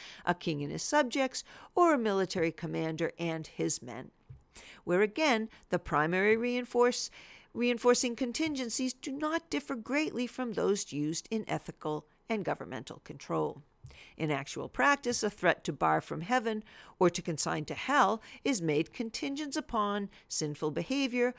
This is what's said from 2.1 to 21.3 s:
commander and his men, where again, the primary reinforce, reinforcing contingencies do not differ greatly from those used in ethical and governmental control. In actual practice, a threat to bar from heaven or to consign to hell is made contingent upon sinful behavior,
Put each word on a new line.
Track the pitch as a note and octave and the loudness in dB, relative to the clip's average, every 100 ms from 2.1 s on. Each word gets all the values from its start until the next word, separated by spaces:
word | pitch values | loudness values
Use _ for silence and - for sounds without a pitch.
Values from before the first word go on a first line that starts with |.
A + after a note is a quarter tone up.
| F#3+ F#3 F#3+ E3 | 2 0 0 -2
commander | - D#3+ D#3+ D#3+ D#3+ E3 - | -2 -6 -4 -2 -2 -4 -2
and | E3+ D#3+ D3+ | -6 -4 -8
his | - D#3+ - | -4 -2 -2
men, | B2 A2+ - _ _ - _ - - - | -8 -14 -14 _ _ -20 _ -20 -20 -14
where | - F3 | 0 2
again, | G#3 G#3 D#4 A3 A3 - - | 2 2 2 2 0 -10 -4
the | F3 | -4
primary | - D3 D#3 F#3 G3+ A3+ | 0 2 2 4 4 4
reinforce, | B3 B3 B3 A#3+ A#3+ - - - - - - | 2 -2 -2 4 4 4 -6 -10 -20 -20 -12
reinforcing | A3 A#3+ A#3 B3 B3 B3 A3+ | 0 0 4 4 4 2 -2
contingencies | B3 A#3 D#4+ C#4 A#3+ - B3+ | -4 -2 -2 -2 -4 -2 -4
do | - - | -4 -8
not | C4+ B3 A3 - | -4 -2 -2 -2
differ | C#4+ - B3 | -4 -4 -8
greatly | A3 C#4+ D#4 A3+ B3 | -2 0 0 -2 -4
from | - A#3+ | -4 -4
those | F3+ F3 G3+ - | 0 2 2 -2
used | C#3+ D3+ E3 - | -4 -2 -4 -4
in | A3 - | -6 -2
ethical | D#3 - - D#3 D3+ - _ - | -6 -6 -8 -4 -4 -8 _ -6
and | A3 | -4
governmental | D#3 - - B2+ D3 - | -2 -4 -6 -10 -10 -16
control. | - C3+ - D#3+ D3+ C#3 - _ - - - - | -16 -16 -4 -2 -2 -4 -18 _ -20 -20 -20 -6
In | D#3 | -2
actual | C#3 C3+ C3 C3+ | -2 -4 -8 -8
practice, | - C4+ C#4+ A#3+ A#3+ | 2 4 4 0 -2
a | G#3 | -2
threat | - F3 - - | 2 2 2 0
to | |
bar | D3 D#3+ D#3 | 0 2 2
from | - D3+ | 0 -8
heaven | E3+ B3 A3 A3 - - - - | 0 0 0 -4 -8 -20 -16 2
or | F3 | 4
to | F3 | 4
consign | F3 D#3 E3 D#3+ D3 | -4 -4 -2 -2 -4
to | |
hell | C#3+ - C#4+ G3 A3 - - | -6 0 4 4 2 -6 -4
is | C#4 A3 | -2 0
made | E3 D3+ E3 | 2 2 0
contingent | - A3 - C#4 C#4 D4 D4+ | -4 -8 -4 -6 -4 -4 -4
upon | - A3+ G#3 G3+ G3+ - - | -4 -2 0 -2 -6 -12 -10
sinful | - D3+ D3 D#3 | -4 -4 -2 -2
behavior, | D3+ E3 C4+ C4+ B3 B3 | -2 -2 -2 0 2 0